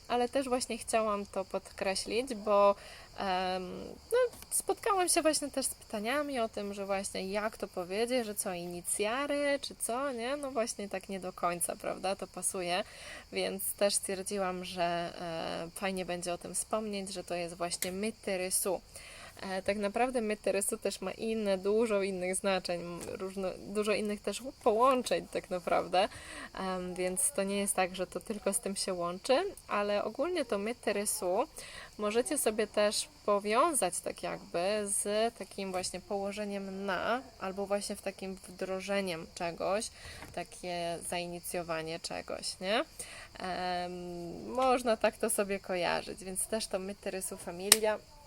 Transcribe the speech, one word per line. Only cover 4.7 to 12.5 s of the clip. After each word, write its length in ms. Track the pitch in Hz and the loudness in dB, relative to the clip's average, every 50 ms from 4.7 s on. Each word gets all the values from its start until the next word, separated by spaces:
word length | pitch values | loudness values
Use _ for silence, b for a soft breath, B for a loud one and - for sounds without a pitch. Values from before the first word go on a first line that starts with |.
| 381 - - 466 415 381 359 339 | -2 0 2 2 4 4 4 4
się 120 | - 339 | 4 4
właśnie 300 | 294 311 302 - 294 277 | 6 4 4 2 0 -2
też 140 | - 269 254 | -2 -2 -2
z 100 | - - | -2 -4
pytaniami 640 | - - - - 214 202 226 262 294 294 285 277 254 | -8 -10 -8 -6 -4 -2 0 0 0 0 0 0 0
o 100 | 226 220 | 0 0
tym, 240 | - 214 208 202 202 | -2 -4 -6 -4 -4
że 120 | 202 196 | -6 -2
właśnie 460 | 196 196 190 196 - - 190 190 190 | -2 -2 -2 -2 -2 -4 -4 -4 -2
jak 260 | 196 208 202 226 - - | -2 0 -2 -2 -2 -4
to 100 | - 190 | -6 -6
powiedzieć, 580 | - 190 180 170 190 208 233 240 254 254 233 | -4 -6 -4 -2 0 0 2 2 2 0 0
że 100 | 208 208 | 0 -2
co, 180 | - - 208 180 | -4 -2 -2 -4
inicjare, 1040 | 175 175 175 175 175 175 - - - 202 208 226 262 285 285 285 285 285 285 285 277 | -4 -4 -6 -6 -6 -4 -2 0 0 0 0 2 0 0 0 0 2 2 2 2 0
czy 140 | - - 196 | -2 -6 -6
co, 360 | - - - 226 247 277 285 | -6 -4 -2 -2 0 0 -2
nie? 260 | 262 233 226 247 277 294 | -2 -2 -2 -2 -2 -2
No 140 | 285 269 | -4 -2
właśnie 380 | 262 226 220 240 - - 208 196 | 0 0 0 0 -2 -4 -6 -4
tak 200 | - 190 - - | -6 -6 -6 -6
nie 100 | 196 190 | -6 -6
do 140 | 180 185 185 | -6 -6 -4
końca, 420 | - - 175 175 175 - - - | 0 0 0 2 0 0 -2 -2
prawda, 400 | - - - - - - 185 196 | -4 -2 -4 -2 0 0 -2 -2
to 120 | - 202 180 | -2 -4 -8
pasuje, 560 | - 180 180 - | -8 -4 -2 -2